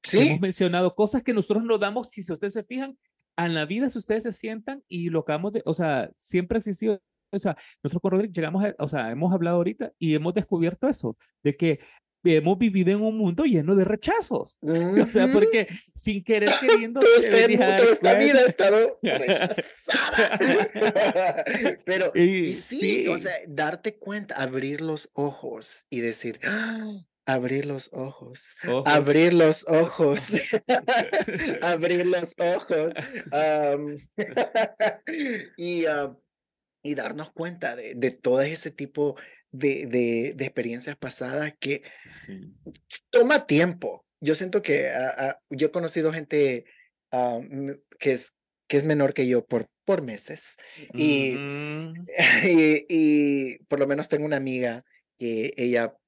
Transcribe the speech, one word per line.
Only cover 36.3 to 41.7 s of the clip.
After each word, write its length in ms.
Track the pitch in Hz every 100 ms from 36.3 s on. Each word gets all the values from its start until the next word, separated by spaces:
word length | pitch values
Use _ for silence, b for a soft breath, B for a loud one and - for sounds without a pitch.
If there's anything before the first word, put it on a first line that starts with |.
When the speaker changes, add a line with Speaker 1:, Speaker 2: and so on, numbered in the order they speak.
| _ _ _ _ _
Speaker 1:
y 120 | 147
darnos 380 | 143 110 113 123
cuenta 440 | - 165 175 127 120
de, 180 | 110
de 160 | 120 127
todo 300 | 127 127 127
ese 300 | 143 160 156
tipo 460 | - 139 - 147 B B B _
de, 360 | 131 139 139 110
de, 460 | 123 117 117 120 139
de 80 |
experiencias 520 | 131 - 117 120 147 143
pasadas 580 | 131 - 127 143 151 -
que 240 | 139